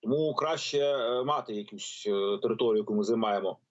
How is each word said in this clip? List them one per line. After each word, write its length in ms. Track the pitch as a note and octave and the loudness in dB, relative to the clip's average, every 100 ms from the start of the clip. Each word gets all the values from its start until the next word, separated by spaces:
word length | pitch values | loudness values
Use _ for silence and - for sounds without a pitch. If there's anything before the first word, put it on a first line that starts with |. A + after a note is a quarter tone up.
Тому 340 | A2 C#3 D#3 | 0 0 2
краще, 440 | C#3+ D#3 D#3+ - C#3+ | 0 0 -2 -2 0
е, 440 | C#3+ C#3 A#2 B2 | 2 2 0 0
мати 300 | B2+ D3 - | 0 -2 -2
якусь, 500 | G#2 G2+ G2+ - - G#2 | -8 -8 -12 -12 -8 -2
е, 320 | G2+ G2 G2+ | 0 2 0
територію, 360 | A2+ A2+ A#2+ G#2+ | 0 2 2 2
яку 120 | G#2 | 2
ми 100 | G#2+ | 0
займаємо 540 | G#2 A#2 A2 G2+ F#2+ - _ | 2 2 2 2 0 -6 _